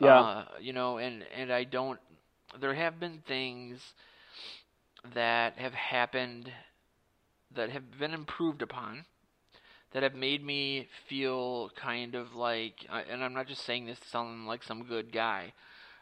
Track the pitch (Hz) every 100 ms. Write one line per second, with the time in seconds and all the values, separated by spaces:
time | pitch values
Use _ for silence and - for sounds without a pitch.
0 | 139 127 113 104 - 67 117 127 127 117
1 | 123 113 95 - 127 123 127 131 135 123
2 | - 80 _ _ - 127 135 143 165 165
3 | 175 160 - 131 131 123 123 123 - -
4 | - - - - - - - _ _ -
5 | 120 120 117 117 117 - 127 117 - 127
6 | 120 127 123 120 123 123 - _ _ _
7 | _ _ _ _ _ 131 113 139 127 127
8 | 147 160 151 - 165 147 - 131 110 123
9 | 170 _ _ _ _ - - - _ 135
10 | 135 135 131 147 143 143 139 139 117 -
11 | - 135 135 127 123 123 98 - 131 120
12 | 120 123 120 117 120 113 113 - - 110
13 | 78 123 127 131 131 135 - 123 117 117
14 | - 120 117 113 110 120 - 113 120 117
15 | 113 113 113 98 90 - - - - -